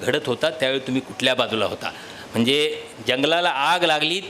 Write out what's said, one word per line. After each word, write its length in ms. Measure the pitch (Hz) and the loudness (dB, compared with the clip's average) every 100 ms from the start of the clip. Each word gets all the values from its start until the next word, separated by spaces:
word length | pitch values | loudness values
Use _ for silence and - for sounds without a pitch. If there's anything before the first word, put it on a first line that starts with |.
घडत 260 | 127 143 143 | 0 0 0
होता, 220 | 117 156 | 0 0
त्यावेळी 300 | 165 131 135 | 0 0 0
तुम्ही 220 | 135 131 | 0 -2
कुठल्या 320 | 131 - 127 | -2 -2 0
बाजूला 320 | 123 113 110 95 | 2 2 0 -2
होता?" 240 | 95 92 - - - - | -2 -8 -10 -14 -16 -6
म्हणजे 500 | 110 117 143 151 151 - - 113 | 0 2 4 2 -2 -12 -12 -2
जंगलाला 420 | 131 143 170 175 | 0 2 2 2
आग 340 | 135 147 180 | 2 2 2
लागली 380 | 170 151 156 180 190 | 4 2 2 -2 0